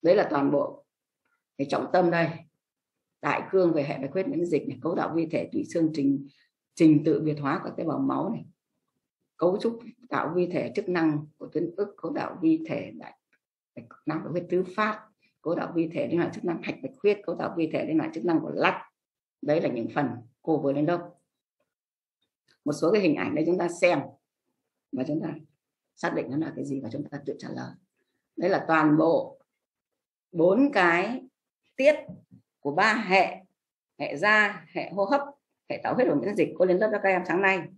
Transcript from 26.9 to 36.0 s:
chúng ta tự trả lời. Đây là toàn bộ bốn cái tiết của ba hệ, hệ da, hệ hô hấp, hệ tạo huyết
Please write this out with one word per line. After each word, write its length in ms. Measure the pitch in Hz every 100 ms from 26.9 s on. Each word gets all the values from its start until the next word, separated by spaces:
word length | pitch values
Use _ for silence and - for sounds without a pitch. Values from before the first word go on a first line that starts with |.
chúng 120 | 139 147
ta 100 | 139 -
tự 100 | -
trả 100 | -
lời. 220 | 123 127 - _ _ _ _ _ -
Đây 140 | 170
là 140 | 175 -
toàn 280 | 160 156 151
bộ 420 | 165 156 - - _ _ _ _ _ _ _ _ _
bốn 380 | 175 165 196 277
cái 500 | 220 175 170 196 254 - _ _ _ _ -
tiết 180 | 175 202 - - _ - _ _
của 120 | 143
ba 220 | 147 214
hệ, 420 | 220 196 190 180 - _ _ _ _ _ _
hệ 180 | 143 139
da, 480 | 196 214 208 185 156
hệ 220 | 170 -
hô 140 | 190
hấp, 160 | 196 285 285 - _ _ _
hệ 120 | -
tạo 120 | -
huyết 140 | 165